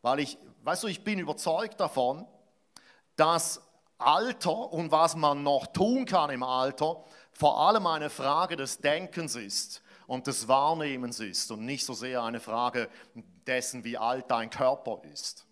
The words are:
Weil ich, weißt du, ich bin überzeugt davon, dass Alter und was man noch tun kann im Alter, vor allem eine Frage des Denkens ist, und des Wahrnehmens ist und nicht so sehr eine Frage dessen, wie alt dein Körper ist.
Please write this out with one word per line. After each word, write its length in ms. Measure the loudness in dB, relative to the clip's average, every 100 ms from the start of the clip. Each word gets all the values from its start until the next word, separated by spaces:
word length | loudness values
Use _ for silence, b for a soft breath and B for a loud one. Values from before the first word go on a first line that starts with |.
Weil 200 | 0 0
ich, 160 | -2 -8 -20 -8
weißt 200 | -4 -2
du, 40 | -4
ich 160 | -4
bin 160 | -4 -4
überzeugt 600 | -4 -4 -2 -2 -4 -4
davon, 440 | -2 0 0 -2 -12 _ _ _ _ B B B B 2
dass 440 | 4 4 0 -4 _ _ _ _
Alter 760 | 4 4 2 -2 -2 -2 -4
und 200 | -6 2
was 260 | 4 4 6
man 260 | 2 4
noch 240 | 2 2 0
tun 380 | 2 2 2 2
kann 240 | 2 2
im 120 | -2
Alter, 640 | -2 0 0 0 -2 -2 B B B
vor 280 | 2 2 6
allem 260 | 4 4 2
eine 240 | -2 -4
Frage 460 | -4 0 2 0 -4
des 240 | -6 -2
Denkens 560 | 0 0 -4 -8 -6 -8
ist, 480 | -6 -6 -6 -12 B B B
und 200 | -6 -4
des 200 | -4 4
Wahrnehmens 720 | 4 4 2 -2 -4 -8 -8
ist 320 | -6 -6 -6
und 140 | -6 -6
nicht 200 | -6 -6
so 80 |
sehr 300 | -6 -4 -4
eine 160 | -4 -6
Frage 500 | -4 0 0 0 -6 B B -20 -20 _ -4
dessen, 360 | -2 -2 -8
wie 140 | -8 -2
alt 280 | -2 -2 0
dein 200 | -2 -2
Körper 520 | 0 2 2 -4 -8 -10
ist. 340 | -12 -12 -12 _